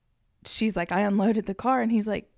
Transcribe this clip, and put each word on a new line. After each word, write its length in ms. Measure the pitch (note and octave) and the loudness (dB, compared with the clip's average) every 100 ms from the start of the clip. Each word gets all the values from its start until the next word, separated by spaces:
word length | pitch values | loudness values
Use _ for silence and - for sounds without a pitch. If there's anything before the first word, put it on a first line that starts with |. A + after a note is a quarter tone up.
| _ _ _ _ - | _ _ _ _ -10
she's 300 | - A3 F#3 | -2 -2 -2
like, 160 | F3 | -2
"I 100 | F#3 | 0
unloaded 440 | G3+ G3+ G3+ G#3+ - | 2 2 2 2 -2
the 80 | |
car." 280 | F#3+ A#3+ C4 | -4 0 0
And 100 | A3+ | 2
he's 160 | A3+ G#3+ | 0 0
like, 200 | G3 - | -4 -8